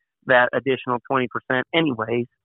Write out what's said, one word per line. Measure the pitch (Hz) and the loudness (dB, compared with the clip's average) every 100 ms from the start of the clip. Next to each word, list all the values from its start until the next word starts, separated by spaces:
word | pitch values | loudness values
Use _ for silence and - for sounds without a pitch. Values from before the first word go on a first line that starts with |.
| _ _ - | _ _ 2
that | 123 123 | 4 4
additional | 127 123 123 - 120 - | 0 -2 -2 -2 -6 -2
twenty | 135 123 | -2 -2
percent | 117 - 127 - | -4 -2 -2 -2
anyways. | 165 160 113 113 120 120 _ | 0 0 -2 -2 -4 -4 _